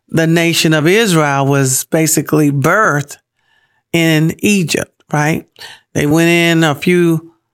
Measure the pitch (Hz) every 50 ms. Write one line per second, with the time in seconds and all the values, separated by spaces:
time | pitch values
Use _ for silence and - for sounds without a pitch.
0 | _ _ - 160 165 160 165 170 165 170 165 - - 165 156 156 143 165 190 220
1 | 233 208 175 160 151 143 139 139 139 135 143 139 139 131 131 - - - - 160
2 | 160 151 - 160 143 - - 151 151 143 139 143 131 156 180 208 220 185 143 143
3 | 139 - - - _ _ _ _ _ _ _ _ _ _ _ _ _ _ - 165
4 | 165 165 160 156 160 160 - - - 208 208 196 175 147 - - - - _ _
5 | _ _ - 151 151 151 165 - - _ _ - - - - - _ _ _ 160
6 | 147 147 156 165 165 170 170 170 170 170 170 165 165 156 143 143 - 180 180 175
7 | 175 170 165 156 - - _ _ _ _